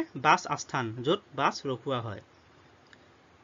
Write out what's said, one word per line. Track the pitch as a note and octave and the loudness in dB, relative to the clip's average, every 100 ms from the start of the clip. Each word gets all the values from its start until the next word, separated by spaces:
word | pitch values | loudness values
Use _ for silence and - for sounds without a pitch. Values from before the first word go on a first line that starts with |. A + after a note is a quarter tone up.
| D#4+ D3 | 2 2
বাছ | D3+ D3 - | 4 4 2
আস্থান, | C#3+ - C#3+ A#2 A#2+ B2+ | -6 -2 -4 -2 -2 0
য'ত | G3+ - | 0 -2
বাছ | C#3 D#3 - C#3 | 0 0 0 -4
ৰখোৱা | B2+ C#3+ B2 | -4 -2 -4
হয়। | A2 G2 - - - - - - - - - - - - | -4 -8 -14 -20 -20 -20 -20 -20 -20 -20 -20 -20 -20 -20